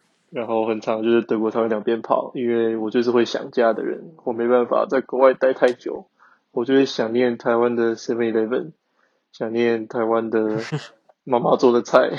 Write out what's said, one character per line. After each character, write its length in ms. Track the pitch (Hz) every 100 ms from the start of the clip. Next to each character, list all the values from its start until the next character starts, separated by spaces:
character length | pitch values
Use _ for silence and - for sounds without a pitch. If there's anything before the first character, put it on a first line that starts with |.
| _ _ _
然 160 | 131 113
后 220 | 113 110
很 120 | 110
常 220 | 117 110
就 80 | 113
是 140 | 117
德 160 | 110 113
国 100 | 110
台 120 | 117
湾 60 | 113
两 160 | 110
边 200 | 104 117
跑， 280 | - 131 127 -
因 120 | 120
为 300 | 117 113 113
我 140 | 110
就 100 | 123
是 80 | 120
会 160 | 120 113
想 240 | - 135
家 240 | 131 113
的 100 | 107
人， 300 | 98 107 170 -
我 80 | -
没 160 | 113 117
办 200 | 123 120
法 180 | 123 107
在 140 | 135
国 160 | - 127
外 160 | 131
待 200 | 127 131
太 200 | 135 127
久， 320 | 123 - - 196 _ _ _ _
我 120 | -
就 120 | 120 135
会 100 | 135
想 260 | - 113
念 280 | 120 123 117
台 160 | 131 117
湾 200 | 120 117
的 200 | 117 113
seven 360 | - 117 113
eleven， 420 | 110 110 127 151 - _ _ _ _ _
想 200 | - 113
念 360 | 113 120 117 110
台 160 | 123
湾 260 | 113 113 113
的 300 | 110 110 110 113 151 - _ _ _
妈 160 | - 123
妈 180 | 131 196
做 160 | 127
的 80 | 120
菜， 300 | - 131 123